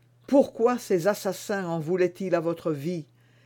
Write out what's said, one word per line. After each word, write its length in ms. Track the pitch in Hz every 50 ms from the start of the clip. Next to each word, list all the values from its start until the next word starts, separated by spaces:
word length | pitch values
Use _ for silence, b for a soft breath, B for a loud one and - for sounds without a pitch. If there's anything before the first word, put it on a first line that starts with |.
| _ _ _ _ _
Pourquoi 520 | - 254 285 - - - - 226 240 247 240
ces 280 | - - 202 175 156
assassins 580 | 202 208 202 - 202 180 - - - 214 196 185
en 140 | 170 165 165
voulaient-ils 540 | 151 151 185 180 180 175 180 - 196 180 170
à 60 | 170
votre 320 | 156 165 170 170 - 170
vie ? 340 | 156 139 135 170 180 165 147 - _ _ _ _ _ _ _